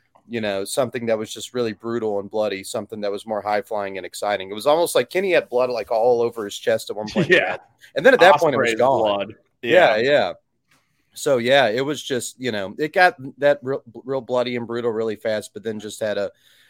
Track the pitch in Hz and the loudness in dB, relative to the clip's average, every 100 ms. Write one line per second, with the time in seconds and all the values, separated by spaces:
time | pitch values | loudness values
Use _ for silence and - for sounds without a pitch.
0 | _ _ - 117 107 98 101 - 123 127 | _ _ -10 -6 -4 -4 -4 -2 -2 -4
1 | 117 110 110 113 - 123 117 107 113 117 | -2 -2 -4 -12 -10 -6 -4 -6 -6 -4
2 | 110 101 101 110 107 98 95 117 104 107 | -4 -4 -6 -4 -4 -4 -8 -10 -8 -8
3 | 101 101 113 107 101 104 - 107 98 95 | -6 -6 -6 -6 -2 -4 -2 -6 -6 -8
4 | 87 - 104 101 95 107 113 156 170 151 | -12 -6 -4 -4 -6 -4 0 2 2 0
5 | 123 180 196 170 - 123 127 117 104 113 | 0 -2 0 0 0 -2 -2 -2 -2 0
6 | 120 120 117 117 101 - - 113 - 104 | 2 2 0 -4 -10 -6 -2 -2 -2 -10
7 | 107 214 151 170 - - _ _ - - | -6 -2 4 4 2 -4 _ _ -10 2
8 | 190 254 170 147 160 131 120 110 123 127 | 4 8 8 6 4 2 0 2 2 4
9 | 110 101 101 110 _ _ 120 175 156 110 | 2 0 -4 -12 _ _ 4 6 6 4
10 | 123 143 98 85 _ _ _ _ _ _ | 4 2 2 -4 _ _ _ _ _ _
11 | _ - - 131 117 139 120 113 139 143 | _ -6 0 0 4 4 4 2 -2 -6
12 | - 127 - - 123 107 95 - 151 190 | -4 -6 -6 -8 -6 -4 -6 -6 -4 4
13 | 180 170 135 131 143 143 127 135 - 113 | 2 2 -12 0 2 2 -2 -8 -8 -16
14 | 120 135 117 123 123 123 113 117 120 110 | -8 -6 -2 -2 0 -4 -6 -4 -2 -2
15 | 113 107 117 107 101 107 104 107 104 - | -4 -4 -4 -4 -6 -12 -10 -8 -10 -6
16 | 107 101 98 - _ _ | -4 -4 -4 -8 _ _